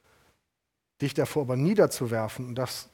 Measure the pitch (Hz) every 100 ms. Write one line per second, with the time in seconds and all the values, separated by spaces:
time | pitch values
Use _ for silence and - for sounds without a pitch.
0 | _ _ _ _ _ _ _ _ _ -
1 | 143 - 135 156 127 127 160 208 156 -
2 | 120 113 107 - 123 120 127 - -